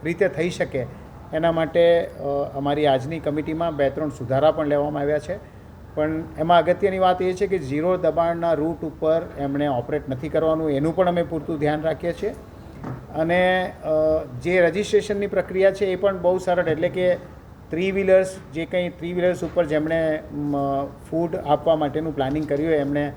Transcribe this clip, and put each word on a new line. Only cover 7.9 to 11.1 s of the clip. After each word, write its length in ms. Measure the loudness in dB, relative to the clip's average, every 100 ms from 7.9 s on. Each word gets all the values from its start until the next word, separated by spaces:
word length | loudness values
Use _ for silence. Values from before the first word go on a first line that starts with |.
| 2
દબાણના 560 | 2 2 0 0 0
રૂટ 300 | 0 0 -4
ઉપર 380 | -8 -4 0 0 0 -6
એમણે 280 | -4 0 0
ઓપરેટ 420 | -2 -2 -4 -4
નથી 200 | -6 -2
કરવાનું, 420 | 0 2 0 0
એનું 240 | 0 0 2
પણ 120 |
અમે 160 | 2